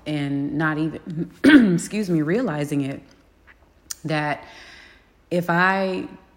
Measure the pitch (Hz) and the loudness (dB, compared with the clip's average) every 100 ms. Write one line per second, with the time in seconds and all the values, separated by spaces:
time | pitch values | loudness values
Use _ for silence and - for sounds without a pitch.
0 | - 151 143 139 143 143 160 151 160 - | -6 -4 -2 -4 -4 -2 -2 -2 -4 -6
1 | - 160 - - 277 302 214 170 - 208 | -10 -8 -8 0 6 8 8 2 -2 -6
2 | 196 165 147 208 247 147 147 147 135 139 | -2 0 0 -2 -2 -4 -4 -4 -6 -8
3 | - _ _ _ - - _ _ - - | -16 _ _ _ -20 -20 _ _ -18 -12
4 | 156 151 151 139 - - - - - - | -6 -4 -2 -6 -10 -20 -20 -20 -20 -20
5 | _ _ - 175 170 170 185 190 190 185 | _ _ -4 -4 0 2 2 2 -2 -4
6 | - - - | -8 -14 -20